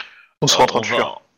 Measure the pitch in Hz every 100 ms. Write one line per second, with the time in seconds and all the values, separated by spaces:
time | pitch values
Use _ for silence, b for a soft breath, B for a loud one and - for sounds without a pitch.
0 | B B B _ 139 - 127 123 107 120
1 | 123 - _